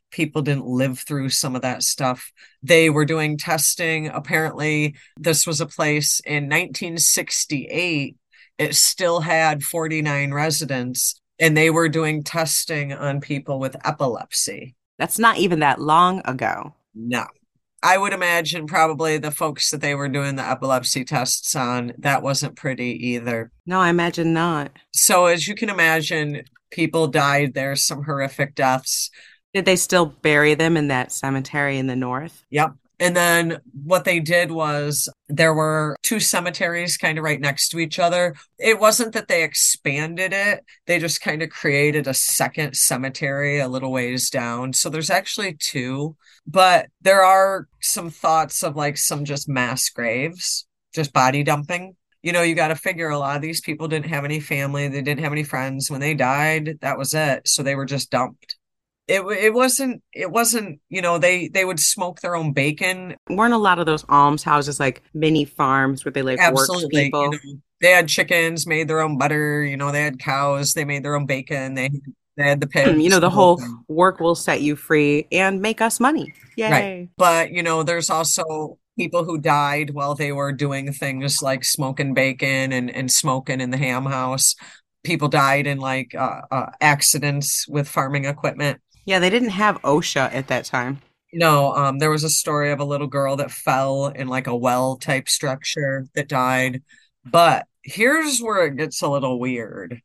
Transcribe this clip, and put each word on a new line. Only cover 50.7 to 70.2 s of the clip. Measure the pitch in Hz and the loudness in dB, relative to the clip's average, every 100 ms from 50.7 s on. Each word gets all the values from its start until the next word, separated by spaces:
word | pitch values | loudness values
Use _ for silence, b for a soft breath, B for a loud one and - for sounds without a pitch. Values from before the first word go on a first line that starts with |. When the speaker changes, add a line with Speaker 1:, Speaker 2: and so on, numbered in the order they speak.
| _ _ | _ _
Speaker 1:
just | 160 151 | -6 -2
body | 139 131 143 | 2 2 2
dumping. | 147 147 147 180 185 - _ _ | 0 -2 -4 -8 -8 -20 _ _
You | 170 | -2
know, | 175 | 0
you | 170 | 2
gotta | 165 156 156 | 2 0 -2
figure | 190 170 160 | -4 -4 -2
a | 147 | -2
lot | 139 143 | -2 -4
of | |
these | 156 160 | -4 -6
people | - 147 160 | -6 -6 -4
didn't | 156 156 | -4 -4
have | 151 143 | -6 -4
any | 156 | -6
family. | 147 139 139 143 143 | -4 -4 -2 -2 -4
They | 139 | -4
didn't | 135 147 | -4 -2
have | 151 | -2
any | 151 147 | -4 -4
friends. | 131 131 135 131 | -4 -4 -6 -6
When | 135 | -4
they | 147 147 | -2 0
died, | 127 143 151 156 156 151 | 0 2 0 0 -4 -6
that | 135 135 | -6 -4
was | 135 | -2
it. | 156 151 131 - | 0 0 0 0
So | - | 0
they | 135 139 | 0 -4
were | 135 | -4
just | 139 - | -6 -2
dumped. | 123 127 - - - _ _ _ _ - | -2 -2 -6 -18 -18 _ _ _ _ -2
It, | 190 | 0
w-, | 185 196 | 0 0
it | 220 233 | 2 4
wasn't, | 262 254 262 233 _ | 2 2 -2 -6 _
it | - 180 | -10 -2
wasn't, | - 233 233 196 147 _ | 0 2 0 -4 -12 _
you | 185 | -2
know, | 175 170 | 0 2
they, | 175 180 165 | 4 2 0
they | 190 185 | 0 0
would | 165 | 0
smoke | - - 180 175 | 0 0 -4 -6
their | 180 170 | -4 -2
own | 156 | 0
bacon. | 147 147 151 185 185 180 - - | 0 0 0 -2 -2 -8 -12 -4
Speaker 2:
Weren't | 185 233 226 | 2 4 4
a | |
lot | 202 175 | 4 4
of | 160 | 2
those | 156 - | 0 4
almshouses, | 143 143 151 - 147 143 139 | 6 6 4 2 0 0 -2
like, | 135 127 _ 156 | -2 -2 _ -2
mini | 156 156 143 | 2 2 0
farms | - 135 135 135 135 143 | 0 2 2 2 -2 -4
where | |
they, | 139 | -4
like, | 131 127 | -2 2
Speaker 1:
Absolutely. | 175 - - 180 | 4 4 2 0
Speaker 2:
worked | 151 | 0
people? | 147 139 147 | 0 2 2
Speaker 1:
You | 143 147 143 | 0 -2 -10
know, | 139 _ _ | -20 _ _
they | 175 | 6
had | 180 160 | 6 6
chickens, | 190 180 175 165 165 165 | 0 2 2 2 0 -2
made | 156 156 | -2 0
their | 160 | 0
own | 156 135 | 0 0
butter, | 147 151 151 147 | 0 0 0 0
you | 143 139 | -2 -2
know, | 143 | -2
they | 147 | 0
had | 147 | -2
cows, | 127 | -2